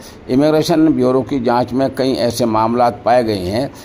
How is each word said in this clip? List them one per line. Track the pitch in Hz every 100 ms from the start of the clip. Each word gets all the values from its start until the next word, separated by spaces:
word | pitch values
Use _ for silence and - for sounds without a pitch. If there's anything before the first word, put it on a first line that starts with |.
| - - -
Immigration | 127 151 156 151 160 156
Bureau | 127 127 127
की | - 139
जांच | 117 120 120
में | 120 135 131
कई | 131 98
ऐसे | 120 113 120
मामलात | 110 113 120 120 -
पाए | 107 123
गए | 113 101 90
हैं | 107 139 -